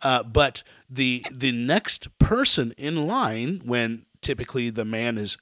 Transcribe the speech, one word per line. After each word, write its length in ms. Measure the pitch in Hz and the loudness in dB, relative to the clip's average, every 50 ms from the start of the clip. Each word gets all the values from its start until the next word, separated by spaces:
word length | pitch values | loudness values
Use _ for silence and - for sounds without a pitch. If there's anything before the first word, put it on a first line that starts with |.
| - | 0
Uh, 180 | 135 131 120 | 0 0 0
but 400 | 110 117 110 147 143 160 - - - - - _ _ | 0 2 4 4 4 4 2 -4 -10 -12 -20 _ _
the, 380 | - 127 135 131 127 123 123 - - | -8 -4 -2 0 0 0 -2 -6 -10
the 200 | 135 127 135 131 | -6 -4 -2 -2
next 640 | 120 117 120 131 165 214 - - - - - - - - | 0 0 0 2 2 2 2 0 -2 -2 -4 -4 2 4
person 540 | - - 220 247 269 - - - 123 113 - | 4 4 4 4 4 6 6 4 4 0 -4
in 300 | - 135 151 165 156 147 | -8 -6 -4 -2 -2 0
line 540 | 165 233 269 220 120 113 113 120 147 196 185 - | 0 0 0 0 -2 -2 -4 -4 -4 -6 -6 -4
when 400 | 120 123 120 117 113 117 110 - _ _ _ | -2 0 0 0 -2 -4 -8 -12 _ _ _
typically 500 | - - 135 - 120 - - 131 120 120 | -6 -4 -4 -4 -6 -6 -4 -4 -4 -4
the 140 | 110 113 107 | -4 -4 -4
man 340 | 107 113 110 117 120 117 107 | -4 -4 -4 -2 -2 -2 -2
is 180 | 104 98 - - | -4 -4 -6 -6